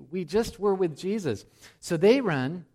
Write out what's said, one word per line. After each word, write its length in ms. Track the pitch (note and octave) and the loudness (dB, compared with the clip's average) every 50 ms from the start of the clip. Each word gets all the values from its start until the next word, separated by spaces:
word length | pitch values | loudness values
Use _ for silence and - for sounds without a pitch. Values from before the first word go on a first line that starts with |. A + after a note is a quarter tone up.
| C#3 B2+ | -10 -8
we 140 | D#3+ F#3+ F3 | -8 -8 -6
just 340 | D3+ F3 G#3+ A#3 A3+ - - | 0 0 0 0 0 -4 -2
were 160 | F#3+ G#3 G3 | 0 0 2
with 220 | F#3 F#3+ E3+ C#3+ | 2 0 -2 -2
Jesus." 480 | - - F#3+ G#3 A3+ G3 C#3 G#2+ F#2+ - _ _ _ - - _ _ | -4 -4 -4 -4 -2 -2 -2 -4 -4 -8 _ _ _ -20 -20 _ _
So 160 | - - F3 | -6 -4 0
they 240 | D#3 F3 G#3 B3 C#4 | 4 6 6 6 4
run 460 | B3+ G3 D#3 C3+ B2+ C3+ E3+ F#3 D#3 - | 2 0 0 0 -2 -2 -4 -8 -12 -16